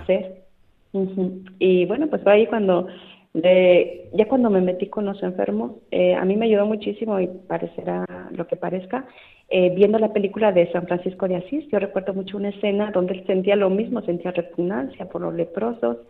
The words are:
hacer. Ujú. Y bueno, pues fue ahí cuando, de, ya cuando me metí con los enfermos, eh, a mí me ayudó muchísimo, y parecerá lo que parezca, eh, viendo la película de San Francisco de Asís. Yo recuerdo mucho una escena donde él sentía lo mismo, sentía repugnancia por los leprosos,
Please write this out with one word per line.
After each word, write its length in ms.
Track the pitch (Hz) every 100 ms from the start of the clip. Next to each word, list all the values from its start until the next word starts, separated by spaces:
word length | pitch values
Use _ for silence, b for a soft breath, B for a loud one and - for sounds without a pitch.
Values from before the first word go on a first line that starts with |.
hacer. 400 | - 185 185 - - _ _ _ _
Ujú. 500 | 196 190 190 185 - - -
Y 280 | 190 185 175
bueno, 200 | 233 302
pues 140 | 196
fue 100 | 196
ahí 140 | 208 226
cuando, 400 | 233 196 180 - B B B _
de, 760 | - 170 185 180 175 - - -
ya 120 | 170 214
cuando 200 | 262 240
me 100 | 196
metí 260 | 180 180 202
con 180 | - 202
los 160 | 202
enfermos, 500 | 185 185 202 208 240 - -
eh, 240 | 185 180
a 100 | 180
mí 120 | 190 202
me 100 | 226
ayudó 200 | 208 208
muchísimo, 520 | 214 208 208 226 202
y 80 | 185
parecerá 1000 | 185 - 170 170 - 175 180 180 180 180
lo 160 | 185 170
que 100 | -
parezca, 500 | 170 180 185 247 262 B B B _
eh, 200 | 190 180
viendo 240 | 180 202 220
la 140 | 214
película 400 | 208 196 214 214
de 180 | 185 170
San 140 | 180 170
Francisco 400 | 180 185 185 190
de 100 | 180
Asís. 300 | 175 285 302
Yo 60 | 208
recuerdo 360 | 196 196 190
mucho 220 | 190 190 202
una 140 | 202
escena 400 | 196 214 202 208
donde 220 | 190 180
él 120 | 185 -
sentía 300 | 190 185 202
lo 140 | 190
mismo, 320 | 190 233 240
sentía 280 | 190 175 180
repugnancia 800 | 180 170 - 175 202 - - 185
por 120 | 170
los 120 | 175
leprosos, 640 | 165 170 - 220 233 233 240 b